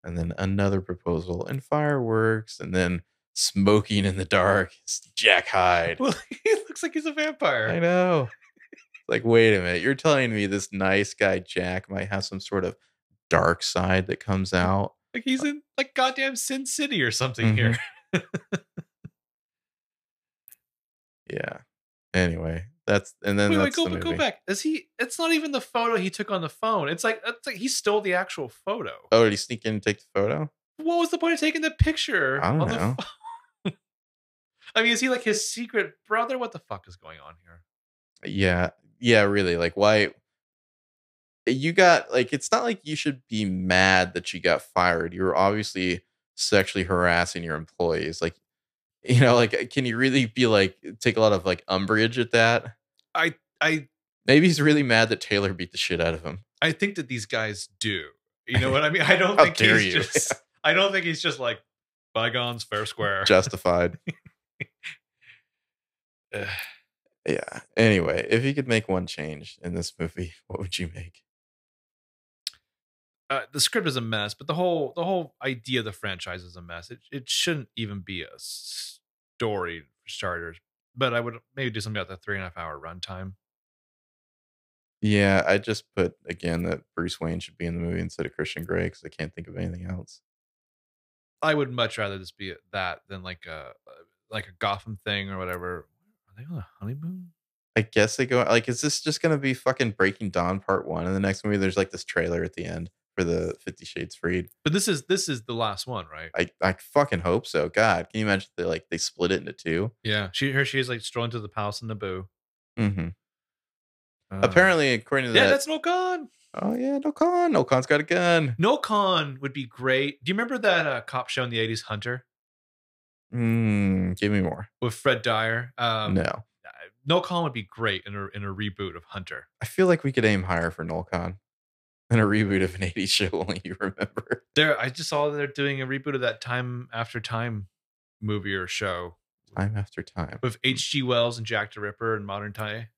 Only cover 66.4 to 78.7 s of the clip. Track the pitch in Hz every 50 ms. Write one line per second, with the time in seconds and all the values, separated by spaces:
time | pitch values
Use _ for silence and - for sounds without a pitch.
66.4 | 101 98 92 92 - - - _ _ _ _ _ _ _ _ _ _ - 69 -
67.4 | - - - - - _ _ - 113 110 104 95 82 78 82 82 - - 110 113
68.4 | 127 139 143 143 131 127 117 110 104 - 95 92 90 85 - - 76 78 76 73
69.4 | 76 - - _ - 87 87 87 85 - - - 82 82 - - 90 82 - _
70.4 | _ _ - - 98 90 - - 87 80 82 90 85 85 _ _ _ _ _ _
71.4 | _ _ _ _ _ _ _ _ _ _ _ _ _ _ _ _ _ _ _ _
72.4 | _ - - _ _ _ _ _ _ _ _ _ _ _ _ _ _ _ 135 135
73.4 | 107 _ - 147 - - - 226 180 160 131 127 117 113 110 104 104 107 - _
74.4 | 131 165 156 170 180 180 170 160 143 123 - 175 165 180 196 139 160 - _ _
75.4 | - 135 131 117 110 131 127 120 110 107 101 - - 101 95 87 - 95 90 90
76.4 | 90 90 87 90 85 85 85 85 87 - 123 - _ _ 135 139 123 - - -
77.4 | - 175 170 147 117 _ _ 113 113 101 101 101 87 101 98 87 78 - - -
78.4 | - - - - - -